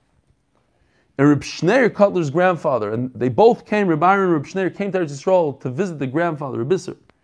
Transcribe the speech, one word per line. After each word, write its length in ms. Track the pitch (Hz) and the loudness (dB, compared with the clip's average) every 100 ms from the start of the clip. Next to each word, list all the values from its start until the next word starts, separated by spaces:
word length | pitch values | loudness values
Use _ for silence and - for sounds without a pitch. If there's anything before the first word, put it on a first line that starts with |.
| _ _ _ _ _ _ _ _ _ _ _ - | _ _ _ _ _ _ _ _ _ _ _ 2
and 100 | 143 | 4
Reb 140 | 143 | 4
Shneur 480 | - - 160 247 226 | -2 -4 2 2 2
Kotler's 400 | - 202 180 151 | 2 0 0 -2
grandfather, 640 | 147 185 170 160 123 104 | 0 0 0 -2 -2 -2
and 200 | 113 127 | -4 -6
they 140 | 113 123 | -4 -2
both 380 | 117 220 233 - | 4 4 4 -2
came, 200 | 208 196 | -2 0
Reb 160 | 156 | 2
Aaron 220 | 175 196 | 2 2
and 80 | 190 | 2
Reb 140 | 160 139 | 0 -2
Shneur 280 | 190 180 | -4 -4
came 160 | - 202 | -4 -4
to 80 | 185 | -4
Eretz 120 | 160 | -4
Yisrael 480 | 139 - 185 156 127 | -4 0 2 2 -4
to 100 | 135 | -8
visit 280 | 127 196 151 | -4 -6 -4
the 80 | 135 | -4
grandfather, 520 | 139 170 151 143 117 | -2 -2 -4 -8 -6
Reb 120 | 127 | -2
Isser. 260 | 180 - - _ _ | -2 -4 -14 _ _